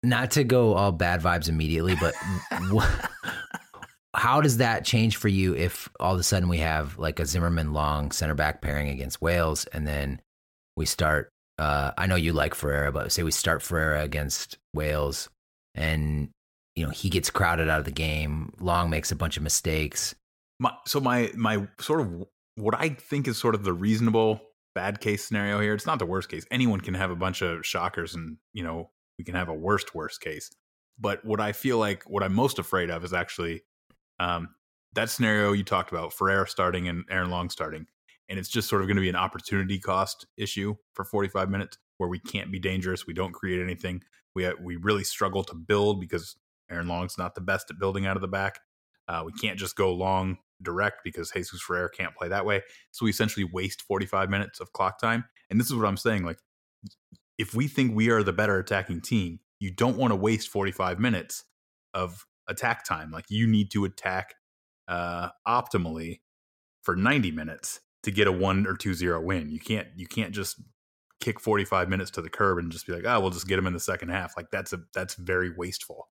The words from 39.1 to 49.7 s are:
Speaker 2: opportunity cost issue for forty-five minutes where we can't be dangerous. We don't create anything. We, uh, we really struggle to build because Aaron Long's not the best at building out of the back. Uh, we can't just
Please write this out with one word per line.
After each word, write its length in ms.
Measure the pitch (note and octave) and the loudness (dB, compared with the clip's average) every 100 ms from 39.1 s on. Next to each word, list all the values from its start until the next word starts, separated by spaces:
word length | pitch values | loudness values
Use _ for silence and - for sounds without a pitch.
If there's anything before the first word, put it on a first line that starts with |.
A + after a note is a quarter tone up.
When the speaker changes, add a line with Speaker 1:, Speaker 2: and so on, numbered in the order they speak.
Speaker 2:
opportunity 640 | F2 F#2 F#2+ - G2+ F#2+ G2 | 2 -2 -2 -4 -2 0 -2
cost 480 | F#2+ F#2 F#2+ - - - | -2 0 0 -4 -14 -8
issue 380 | G#2 - G2 G#2 _ | -6 -2 -4 -4 _
for 100 | - | -10
forty-five 440 | F#2+ G#2+ G2 F#2+ F#2+ | -4 -2 0 0 0
minutes 300 | G2 G2 - _ _ | -2 -4 -10 _ _
where 100 | F2+ | -4
we 100 | F2+ | -4
can't 320 | E2+ G2+ F#2 | -6 -6 -6
be 80 | F#2 | -4
dangerous. 480 | F#2 F#2 F#2 F#2 - | -2 -2 -2 -4 -6
We 80 | |
don't 180 | E2+ F#2 | -6 -6
create 300 | E2+ F#2+ F2+ | -4 -4 -2
anything. 400 | F2+ F2 F#2 F2+ - _ _ | -2 -4 -6 -8 -12 _ _
We, 100 | - F2+ | -4 -2
uh, 80 | F2 | -4
we 140 | F2 F2 | -8 -4
really 280 | F#2 G#2 | 2 2
struggle 400 | F#2 - G2+ G2 | 0 -2 0 0
to 100 | F#2 | -4
build 460 | E2+ E2 G#2 G#2 G2+ | -8 2 4 4 2
because 340 | F2+ F2 F2 - _ _ _ | -2 -6 -6 -18 _ _ _
Aaron 200 | F2 F2 | -6 -4
Long's 280 | F2 F2+ - | -4 -4 -4
not 180 | F2+ - | -6 -6
the 40 | |
best 300 | F#2 F#2+ - | -2 -2 -2
at 80 | E2 | -4
building 260 | G2 F#2+ | -2 0
out 120 | G2 F#2+ | -2 -2
of 60 | |
the 40 | F#2+ | -2
back. 300 | F#2+ G2 - _ _ _ _ - | -2 -4 -6 _ _ _ _ -8
Uh, 160 | E2+ | -6
we 60 | E2 | -6
can't 260 | G#2+ A2 F#2+ | -6 -6 -4
just 180 | F#2+ | -6